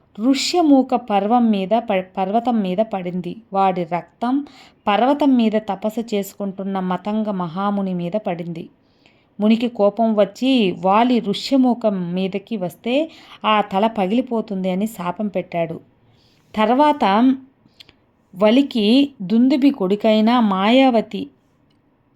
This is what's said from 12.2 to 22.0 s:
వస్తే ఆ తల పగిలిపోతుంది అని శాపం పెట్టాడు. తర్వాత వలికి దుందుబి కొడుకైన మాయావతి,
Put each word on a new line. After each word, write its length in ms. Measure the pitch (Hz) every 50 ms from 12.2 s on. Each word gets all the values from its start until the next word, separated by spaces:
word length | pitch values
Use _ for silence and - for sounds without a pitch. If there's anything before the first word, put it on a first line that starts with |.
| 190 190 190 202 196 - 233 208
వస్తే 540 | 180 170 - - - 226 247 285 320 320 - - - - - - -
ఆ 160 | 214 214 214
తల 260 | 202 208 190 190 214 226
పగిలిపోతుంది 840 | 226 220 190 185 214 247 262 247 240 220 220 - 202 190 185 190
అని 180 | 180 185 208 220
శాపం 400 | - - 175 175 175 - 214 208
పెట్టాడు. 520 | 180 190 175 - - 170 170 160 165 - - _ _ _ _ _ _ _ _ _ _ _ _ _ -
తర్వాత 800 | 214 214 214 247 262 294 302 294 294 233 196 190 214 247 262 262 262 - - _ _ _ _ _ - - _ _ _ _ _ _ _ _ _ -
వలికి 760 | 185 208 214 233 269 285 269 - 233 202 208 240 269 285 277 - -
దుందుబి 480 | 196 175 220 233 247 262 302 285 247 285
కొడుకైన 720 | 277 - 190 185 202 208 - 220 220 214 214 220 240 247
మాయావతి, 880 | 233 208 190 185 190 214 240 262 269 262 233 220 - - - 190 190 - _ _ _ _ _ _ _ _ _ _ _ _ _ _